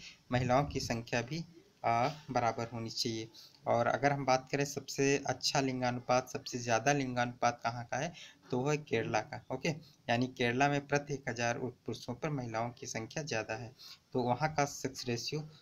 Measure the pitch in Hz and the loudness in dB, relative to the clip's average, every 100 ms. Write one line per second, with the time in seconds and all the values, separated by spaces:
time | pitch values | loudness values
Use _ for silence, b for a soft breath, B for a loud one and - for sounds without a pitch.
0 | B B - 123 127 127 147 135 - 117 | B B -2 0 4 4 4 -2 -2 -4
1 | 117 123 117 160 165 - - _ 117 117 | 0 -2 -2 -6 -8 -14 -20 _ 2 2
2 | 135 151 - 123 117 117 117 120 113 - | 2 -2 -2 2 2 0 -4 -6 -6 -4
3 | 120 113 110 B B B - 117 117 120 | -2 -4 -8 B B B 2 4 4 4
4 | 139 139 135 131 - 139 143 - - - | 4 2 4 2 2 0 0 -2 -6 0
5 | 139 139 139 127 - 147 135 127 123 123 | 2 2 0 -2 0 2 2 0 0 -2
6 | 123 127 - 135 - 127 120 113 123 147 | 2 2 2 -8 -6 -6 2 2 4 2
7 | 131 123 123 120 120 120 117 120 117 120 | 2 0 -2 2 0 2 -4 -4 -4 -4
8 | 165 B B B - 127 139 151 151 113 | -4 B B B -4 -2 2 0 0 -2
9 | 113 110 - 113 - 135 170 151 B B | 2 0 -2 -10 -8 -4 -2 -4 B B
10 | - 117 127 - 120 120 143 143 143 143 | 0 2 2 0 0 4 2 2 2 0
11 | 143 139 - 117 120 120 127 - - 113 | 0 -6 -4 -2 0 0 -4 -6 -8 -8
12 | - 120 165 143 120 110 120 120 120 117 | -8 -6 -4 -4 -4 -2 -4 -6 -8 -6
13 | 113 - 147 113 107 110 113 - B B | -6 -6 -4 -4 -2 -6 -8 -14 B B
14 | _ 127 123 120 156 151 139 - 135 - | _ -2 0 2 0 2 0 0 -8 -6
15 | 123 117 - 151 151 B | -4 -2 -2 -6 -8 B